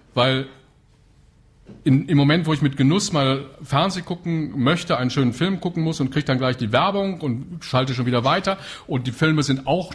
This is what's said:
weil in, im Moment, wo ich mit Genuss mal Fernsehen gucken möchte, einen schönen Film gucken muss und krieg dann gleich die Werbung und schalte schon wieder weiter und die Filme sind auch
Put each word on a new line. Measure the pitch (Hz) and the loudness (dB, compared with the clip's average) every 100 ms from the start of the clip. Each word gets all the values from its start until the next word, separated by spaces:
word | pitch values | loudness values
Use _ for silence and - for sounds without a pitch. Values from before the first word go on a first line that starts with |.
| _ | _
weil | 123 127 131 135 - _ _ _ _ _ _ _ _ _ _ - - | 0 2 2 -4 -12 _ _ _ _ _ _ _ _ _ _ -20 -6
in, | - 135 175 | 2 2 4
im | 147 | 2
Moment, | 143 165 156 | 4 2 0
wo | |
ich | 151 | 0
mit | 143 139 | 0 2
Genuss | 135 185 202 | 2 2 0
mal | 156 135 135 139 - | 0 0 0 -6 -16
Fernsehen | 147 139 185 190 - | -2 0 0 -2 -6
gucken | 175 170 165 147 120 | -6 -4 -2 -2 0
möchte, | 127 170 - 139 | 2 2 0 0
einen | 123 | 0
schönen | 139 123 | 2 0
Film | 107 180 190 | 2 -2 -2
gucken | 180 165 | -4 -2
muss | 160 160 | -2 0
und | 131 | -2
krieg | 151 143 | -2 0
dann | 127 | 0
gleich | 131 127 | 0 0
die | 110 | 0
Werbung | 120 180 196 196 180 | 2 2 0 -2 -4
und | 147 117 147 170 | -4 -4 -6 -14
schalte | - 127 135 127 | -2 0 0 0
schon | 123 | 0
wieder | 123 | 2
weiter | 127 175 196 190 - - - | 2 0 0 -4 -6 -14 -6
und | 139 123 | -4 -4
die | |
Filme | 113 156 156 | 0 2 2
sind | 143 135 135 | 2 -2 0
auch | 165 - | -2 -2